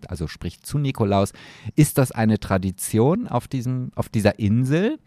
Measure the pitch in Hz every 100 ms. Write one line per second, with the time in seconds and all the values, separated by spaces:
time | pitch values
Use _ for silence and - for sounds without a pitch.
0 | - 80 78 - 87 - - 143 139 135
1 | 104 98 101 - - - 110 - 147 -
2 | 131 - 110 107 - 95 95 - - 107
3 | 123 196 247 131 - 131 120 127 127 -
4 | - 117 101 - 104 113 127 156 214 311